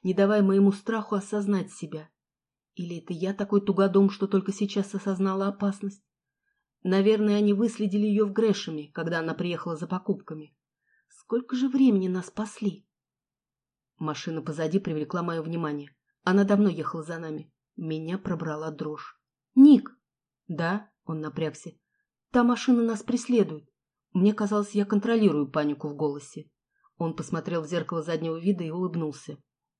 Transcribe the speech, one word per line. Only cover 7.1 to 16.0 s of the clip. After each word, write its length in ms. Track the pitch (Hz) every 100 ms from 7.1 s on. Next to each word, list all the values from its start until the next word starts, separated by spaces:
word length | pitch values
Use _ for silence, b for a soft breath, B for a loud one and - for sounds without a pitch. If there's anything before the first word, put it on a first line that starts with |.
| 220 214 208
они 160 | 208
выследили 540 | 202 226 - 208 202 214
ее 200 | 208 214
в 60 |
Грэшеме, 580 | 196 226 190 - 156 147
когда 260 | - 165 170
она 160 | 165
приехала 420 | 160 175 170 - 160
за 100 | 165
покупками. 680 | 185 - 190 - 156 156 _ _ _ _ _ _
Сколько 480 | _ _ 233 254 254
же 120 | 262
времени 400 | 269 262 202 185
нас 220 | 180 180
пасли? 560 | - 214 - 208 - _ _ _ _ _ _ _ _ _ _ _ _
Машина 440 | 156 147 - 160
позади 360 | 160 151 156 185
привлекла 440 | 190 151 147 180
мое 200 | 170 165
внимание. 480 | 160 170 156 147 143 _